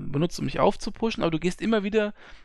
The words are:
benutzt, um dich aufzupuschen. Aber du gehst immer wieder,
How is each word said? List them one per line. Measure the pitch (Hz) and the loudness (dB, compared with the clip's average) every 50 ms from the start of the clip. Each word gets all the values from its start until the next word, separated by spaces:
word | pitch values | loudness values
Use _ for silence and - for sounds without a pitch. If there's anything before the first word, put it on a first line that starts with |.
| 98 - | -6 -2
benutzt, | 139 139 165 175 - - | 0 2 0 0 0 -2
um | 147 | -4
dich | 131 - - | -4 0 4
aufzupuschen. | 147 190 202 - - 233 - - 226 226 - 165 | 4 4 4 2 -4 -6 -4 -2 -2 -2 -2 0
Aber | 160 165 | 0 0
du | 160 156 | 0 0
gehst | 147 180 180 - | 0 -2 -2 0
immer | - 214 226 214 190 | 0 2 2 2 2
wieder, | 208 196 220 208 208 208 - - - - - - | 2 2 2 2 2 -2 -8 -18 -20 -18 -18 -18